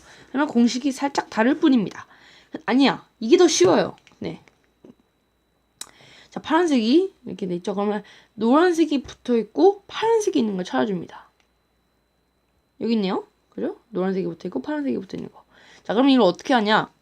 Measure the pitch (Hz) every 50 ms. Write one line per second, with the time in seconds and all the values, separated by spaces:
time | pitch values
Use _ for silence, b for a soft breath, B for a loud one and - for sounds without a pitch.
0 | - B B B B B B 262 302 302 - 240 233 233 - 254 262 285 254 -
1 | 277 285 - - - - - 214 220 254 311 320 339 311 262 240 196 - - -
2 | - b b b b b b b b b b - - - 226 262 285 226 165 -
3 | - _ _ - 226 220 311 370 359 320 - - 349 359 320 226 170 - - -
4 | _ _ _ - - 170 156 - _ _ _ _ _ _ _ _ _ - - _
5 | _ _ _ _ _ _ _ _ _ _ _ _ _ _ _ - - b b b
6 | b b b b b b b 190 - - 311 330 359 330 285 247 214 226 262 339
7 | 381 392 - _ - 226 185 185 202 185 180 175 180 220 190 196 202 208 202 208
8 | 208 b b b b b b - 214 226 262 311 359 370 349 320 330 - 294 262
9 | - - - _ - - 240 226 208 208 - 277 311 392 403 - _ - - -
10 | 427 453 466 440 415 392 381 285 233 214 196 185 180 - - 254 254 220 196 170
11 | - - - - - _ _ _ _ _ _ _ _ _ _ _ _ _ _ _
12 | _ _ _ _ _ _ _ _ _ _ _ _ _ _ _ - - 226 233 220
13 | 196 185 202 415 - _ _ _ _ _ _ - 208 311 - - _ _ 220 180
14 | 185 190 190 190 180 170 165 - - 180 - 269 262 294 302 302 285 269 233 202
15 | 190 190 - 175 - - - - - b b b b b b b b - 180 220
16 | 247 277 262 254 220 180 175 - - - 269 240 208 208 220 190 - - _ _